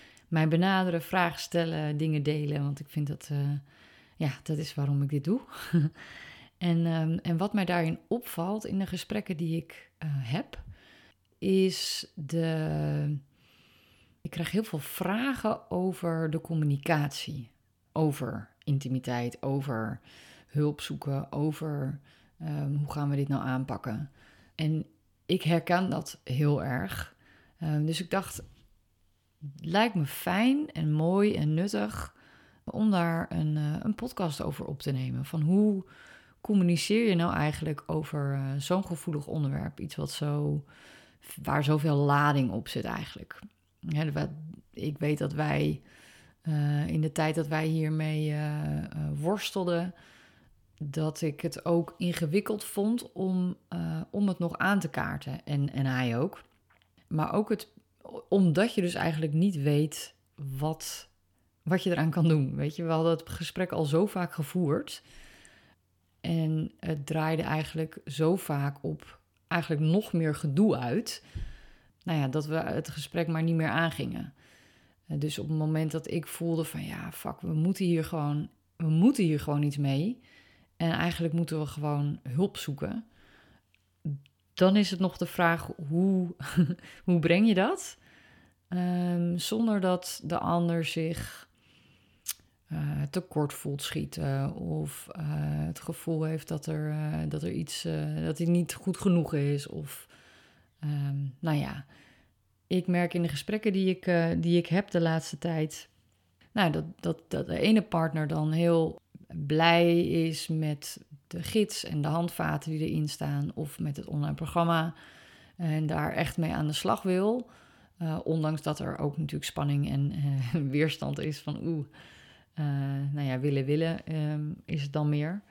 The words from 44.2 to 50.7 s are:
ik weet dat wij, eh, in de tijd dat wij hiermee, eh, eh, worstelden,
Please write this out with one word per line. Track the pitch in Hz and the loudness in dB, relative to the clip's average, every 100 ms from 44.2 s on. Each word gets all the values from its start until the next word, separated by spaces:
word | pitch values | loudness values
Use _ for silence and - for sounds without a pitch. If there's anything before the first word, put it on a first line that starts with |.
| 151 147 156 - - | -4 -6 -14 -16 -18
ik | - 151 143 | -8 -6 -2
weet | 147 151 | -2 0
dat | - | -2
wij, | 147 151 143 151 151 - - - - - _ | -2 0 2 0 -2 -8 -20 -20 -20 -20 _
eh, | - 151 147 147 160 | -4 0 2 0 0
in | 160 | 0
de | 156 | 0
tijd | 151 156 | 0 0
dat | 156 147 | 0 -2
wij | 156 160 | 0 0
hiermee, | 160 156 156 156 156 151 | 0 0 0 0 0 -2
eh, | 151 151 151 151 147 | -2 -2 -2 -2 -4
eh, | - 156 151 | -4 -4 -4
worstelden, | 147 156 202 - 202 180 170 175 - - - - _ _ _ _ | -2 -2 -2 -2 -2 0 0 -2 -6 -18 -20 -20 _ _ _ _